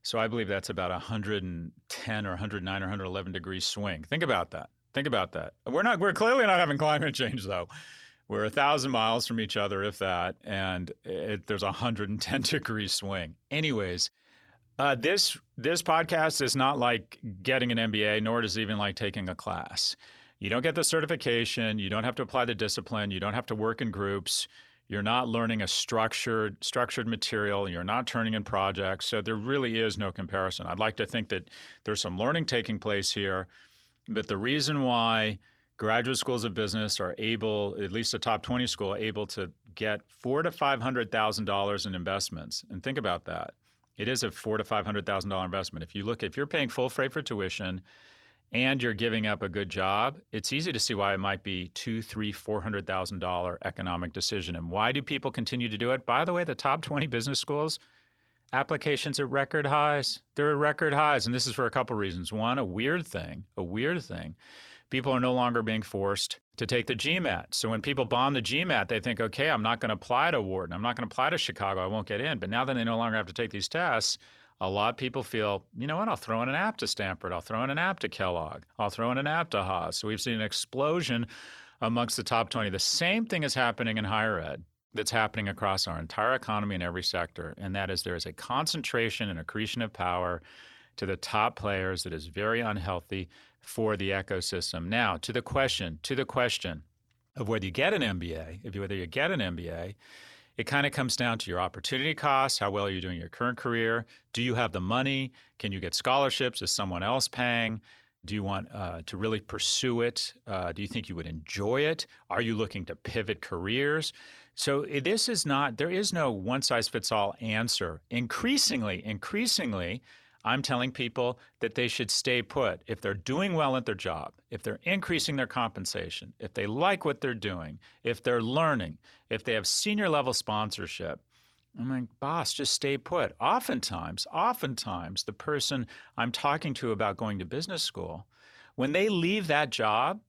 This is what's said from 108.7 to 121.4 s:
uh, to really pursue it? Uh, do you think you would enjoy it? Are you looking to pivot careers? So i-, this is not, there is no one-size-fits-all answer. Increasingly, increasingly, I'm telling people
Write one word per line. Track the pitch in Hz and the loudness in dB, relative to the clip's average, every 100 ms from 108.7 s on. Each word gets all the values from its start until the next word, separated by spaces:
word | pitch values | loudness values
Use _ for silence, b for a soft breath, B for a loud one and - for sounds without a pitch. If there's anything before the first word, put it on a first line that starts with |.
uh, | 107 92 82 82 | -6 -6 -6 -10
to | 95 | -4
really | 110 110 | 0 -2
pursue | - 107 - - 131 117 | -4 -2 2 2 2 2
it? | 120 120 - - - | 0 0 -6 -8 -6
Uh, | 95 87 | -4 -2
do | 85 | -4
you | 101 | -4
think | 117 92 | -6 -6
you | |
would | 85 80 | -8 -6
enjoy | 80 78 101 101 131 | -8 -6 -2 0 2
it? | 151 160 - B B | 2 0 -6 B B
Are | 90 | 0
you | 117 | 0
looking | 107 107 98 | 0 -2 -4
to | - | -8
pivot | 85 - 117 104 104 | -8 -4 -2 -2 -4
careers? | - 87 95 123 143 156 156 B B B B | -4 -4 0 2 2 0 -2 B B B B
So | - - 139 | -4 0 0
i-, | - 143 | 0 0
this | 143 220 247 | 2 2 2
is | 202 | 0
not, | 147 139 143 113 | 2 2 2 0
there | 156 | 0
is | 185 202 | 0 0
no | 175 143 | 2 2
one-size-fits-all | 104 95 131 - 120 113 123 - 110 101 - | 0 0 0 2 2 2 -2 2 2 2 -2
answer. | 113 107 117 - 87 80 _ | -2 0 0 0 -2 -6 _
Increasingly, | 120 120 - 233 277 - 139 107 90 | -4 -2 0 2 4 2 2 0 -2
increasingly, | 104 104 - 202 240 - 139 98 87 120 B B B B | -4 -6 -2 0 2 2 0 -2 -2 -6 B B B B
I'm | 110 131 | 0 0
telling | 139 123 127 | 2 0 0
people | 123 120 131 123 123 | -2 -4 0 0 -2